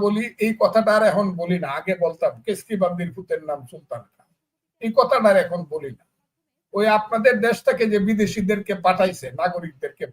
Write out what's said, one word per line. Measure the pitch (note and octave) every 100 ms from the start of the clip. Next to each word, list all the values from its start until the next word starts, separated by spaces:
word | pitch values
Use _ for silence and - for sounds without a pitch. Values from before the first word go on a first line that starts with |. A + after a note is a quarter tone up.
বলি, | G#3 G#3 A#3 - A3
এই | A3
কথাটা | G#3 A3 A3 G#3+
আর | G#3+
এখন | F3 G3 F3
বলি | E3+ F3+
না, | C#3+ D3
আগে | F#3 F3+ E3
বলতাম | E3 D3+ - -
কেসকি | G3 - G#3
বান্দির | F3+ F3 F3 F#3+
পুতের | F3+ D#3+ D3+
নাম | C#3+ B2+
সুলতান | D#3 - D3 -
খান, | _ _ _ _ _ _ - A3+
এই | A3+
কথাটা | A#3+ - G#3+
আর | F#3+ E3
এখন | F3 D3+
বলি | D#3 C#3 A#2
না। | _ _ _ _ _ _ _
ওই | G3 G#3+ G#3+
আপনাদের | - A3+ B3 G#3+ A3+
দেশ | - C4+
থেকে | C4 A3
যে | G#3 G3+
বিদেশিদেরকে | G#3+ G3 A3 F#3+ G#3 G3 F#3+ F3+
পাঠাইছে, | F#3 F#3 F3 B2+ C3+
নাগরিকদেরকে | F3+ F3 E3+ - C#3+ - C#3